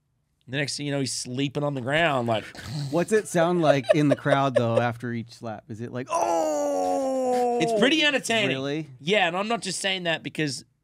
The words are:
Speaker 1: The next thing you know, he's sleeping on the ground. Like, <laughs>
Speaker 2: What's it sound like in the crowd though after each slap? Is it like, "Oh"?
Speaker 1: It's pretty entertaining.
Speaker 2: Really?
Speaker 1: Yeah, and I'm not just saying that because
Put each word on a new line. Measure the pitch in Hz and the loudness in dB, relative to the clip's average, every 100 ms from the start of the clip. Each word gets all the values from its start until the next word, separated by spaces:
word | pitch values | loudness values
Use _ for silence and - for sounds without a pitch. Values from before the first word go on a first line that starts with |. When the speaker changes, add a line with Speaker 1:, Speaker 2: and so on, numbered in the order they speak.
| _ _ _ _ - | _ _ _ _ -8
Speaker 1:
The | 135 | -6
next | 139 - | -4 -4
thing | 143 | -2
you | |
know, | 139 | -2
he's | 131 | -2
sleeping | - 123 127 143 147 | -4 -6 -4 -2 -2
on | 147 | -2
the | 139 | -2
ground. | 120 151 170 135 117 | -2 2 2 2 0
Like, | 110 | 0
<laughs> | - - - 147 139 | -2 -12 -10 -8 -2
Speaker 2:
What's | 156 175 | 0 2
it | 214 - | 2 2
sound | 175 165 180 | 2 2 4
like | 151 139 120 | 4 4 4
in | 160 147 | 4 4
the | 135 | 2
crowd | 147 139 139 | 2 2 4
though | 123 117 117 | 2 2 2
after | 120 117 127 | 0 -2 -6
each | 117 113 | -6 -8
slap? | - 117 104 - | -12 -12 -10 -12
Is | 107 | -12
it | 120 | -8
like, | 123 135 | -8 -2
"Oh"? | 339 339 330 311 294 294 285 277 277 269 262 254 247 247 240 | 0 2 2 0 0 0 0 0 0 0 0 0 2 2 2
Speaker 1:
It's | 233 220 | 2 2
pretty | 247 311 | 2 4
entertaining. | 302 269 - 226 202 135 | 2 0 0 0 0 -2
Speaker 2:
Really? | 139 151 151 - | -2 -4 -6 -8
Speaker 1:
Yeah, | 143 202 175 | 0 2 2
and | 180 | 0
I'm | 214 | -2
not | 233 | -2
just | 190 170 | -4 -4
saying | 190 190 | -4 -2
that | 170 156 | -2 -2
because | 151 - 156 127 - _ | -4 -4 -4 -6 -12 _